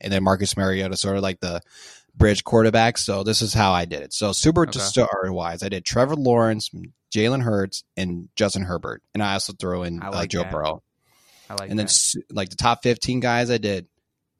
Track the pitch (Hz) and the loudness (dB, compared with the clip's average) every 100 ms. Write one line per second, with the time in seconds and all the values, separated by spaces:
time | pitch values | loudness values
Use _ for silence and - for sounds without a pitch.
0 | 98 98 95 95 98 - 95 95 95 92 | -2 0 2 2 0 0 0 0 -2 -4
1 | 101 98 95 90 90 85 - - - - | -2 -2 -2 -4 -6 -8 -10 -20 -20 -20
2 | _ - 107 101 - 113 110 113 117 - | _ 4 4 4 2 4 6 6 4 2
3 | - 98 101 110 110 113 98 90 87 73 | -2 -2 0 0 2 4 4 4 0 -6
4 | 69 - 104 92 156 175 165 139 98 127 | -8 -4 -2 2 2 4 2 0 -2 2
5 | 107 98 95 87 85 87 101 95 - - | 2 0 -2 -4 -6 -6 -6 -6 -2 0
6 | 135 151 127 117 113 110 - - - _ | 2 2 2 4 4 0 -4 -10 -16 _
7 | _ 107 113 135 117 101 95 - - - | _ 0 0 2 0 0 -2 -6 -10 -6
8 | 92 87 92 - 101 95 90 85 - - | -6 -6 -10 -2 0 0 -4 -4 -6 -12
9 | _ 107 101 98 - 95 90 90 87 85 | _ -4 -2 -2 -6 -8 -6 -4 -4 -6
10 | 98 92 87 87 90 78 76 82 - _ | -6 -6 -4 -4 -4 -4 -4 -6 -12 _
11 | _ _ _ _ - 101 98 104 101 - | _ _ _ _ -12 -10 -6 -4 0 0
12 | - - - 107 92 - 120 117 123 113 | 0 -4 -6 -6 -6 0 0 2 0 0
13 | - 127 123 120 120 117 104 95 87 _ | -2 -2 0 0 0 0 0 -4 -6 _
14 | _ _ _ _ | _ _ _ _